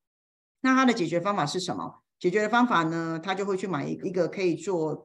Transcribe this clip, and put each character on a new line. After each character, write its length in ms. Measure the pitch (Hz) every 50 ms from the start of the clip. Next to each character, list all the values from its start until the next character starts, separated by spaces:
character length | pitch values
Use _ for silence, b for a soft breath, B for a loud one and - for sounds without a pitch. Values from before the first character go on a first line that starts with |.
| _ _ _ _ _ _ _ _ _ _ _ _
那 120 | - 262 262
他 120 | 262 262
的 80 | 247 226
解 120 | 226 175
决 140 | 151 170 175
方 160 | 175 202 202
法 80 | 190 147
是 160 | 147 - 185
什 160 | 180 - 107
么？ 260 | 92 82 135 - _ _ _ _ _
解 100 | - 180
决 140 | 175 214
的 60 | 214 208
方 180 | 240 240 247
法 160 | 240 208 170
呢， 380 | 160 160 165 165 165 165 165 160
他 100 | - 190
就 120 | 185 185 202
会 120 | 202 196
去 100 | 185 - 190
买 200 | 170 139 143 156
一 220 | 160 - - 185
个 160 | 180 185 165
可 160 | - - 202
以 140 | 185 180 156
做 400 | 147 - 202 185 165 156 151 151 151 -